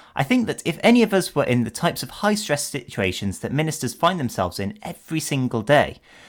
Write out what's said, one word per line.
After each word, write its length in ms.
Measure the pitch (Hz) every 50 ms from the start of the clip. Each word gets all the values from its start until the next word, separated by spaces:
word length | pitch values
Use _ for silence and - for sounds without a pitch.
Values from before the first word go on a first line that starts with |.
| - - _
I 80 | - 135
think 240 | - 247 254 226
that 160 | - 147 - -
if 140 | 160 156 - -
any 180 | 202 240 247 220
of 100 | 214 202
us 200 | 190 175 - -
were 100 | 143 135
in 200 | - 123 123 117
the 80 | 98
types 320 | - - - 170 - - -
of 60 | 127
high-stress 540 | - - - 208 214 208 - - 147 143 -
situations 760 | - - 139 - - - - 101 92 90 - 107 98 90 -
that 140 | - 104 117
ministers 400 | 143 156 156 151 - - 120 -
find 260 | - - 170 190 175
themselves 400 | 135 113 - - 95 90 - -
in 200 | 98 98 107 -
every 380 | - - - - - - 160 160
single 420 | 151 - 151 135 127 123 - 113
day, 400 | 107 - 143 143 98 69 - - _ _ - - -